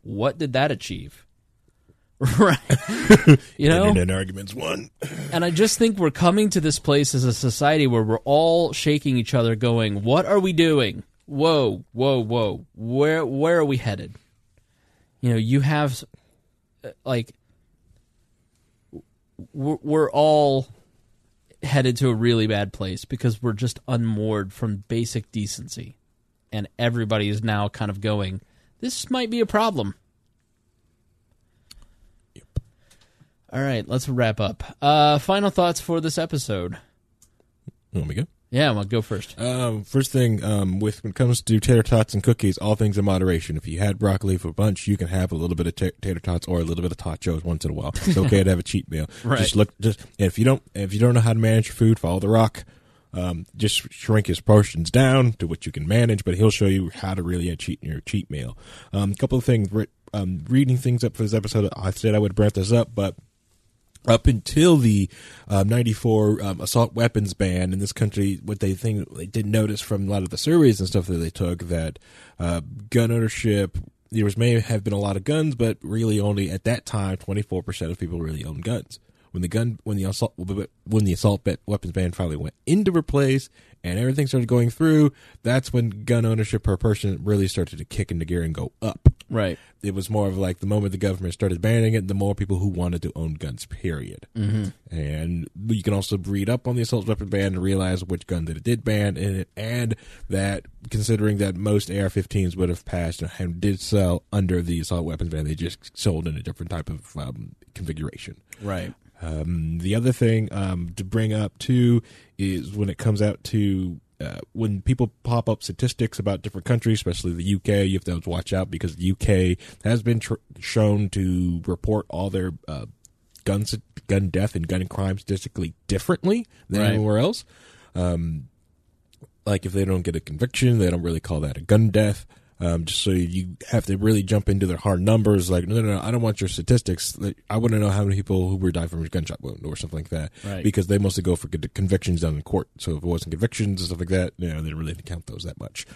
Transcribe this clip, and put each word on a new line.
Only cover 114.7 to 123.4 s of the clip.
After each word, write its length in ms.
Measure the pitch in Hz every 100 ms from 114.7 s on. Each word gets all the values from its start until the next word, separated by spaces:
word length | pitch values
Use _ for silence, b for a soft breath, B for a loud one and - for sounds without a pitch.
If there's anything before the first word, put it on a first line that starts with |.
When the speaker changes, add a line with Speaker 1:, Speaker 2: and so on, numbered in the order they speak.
| 98
Speaker 2:
people 320 | - 127 117 _
pop 240 | - 120 113
up 160 | 110
statistics 560 | - 92 123 - 117 -
about 220 | 101 98
different 240 | 104 95 -
countries, 320 | 117 113 110
especially 320 | 92 85 90
the 120 | 85
U 160 | 90 98
K, 240 | - 101 95
you 140 | 95 -
have 160 | 85
to 60 | 87
watch 220 | 87 -
out 180 | 95 90
because 280 | 82 90 80
the 60 | 92
U 100 | 95
K 400 | - 95 92 90 B B 104
has 180 | 117
been 160 | 110 117
tr-, 140 | - 113 _ -
shown 480 | - 117 107 104 101
to 500 | 98 92 90 90 87 85
report 400 | 87 - 107 -
all 200 | 82 95
their, 220 | 95 92 - -
uh, 180 | 71 57 - _ _ _ -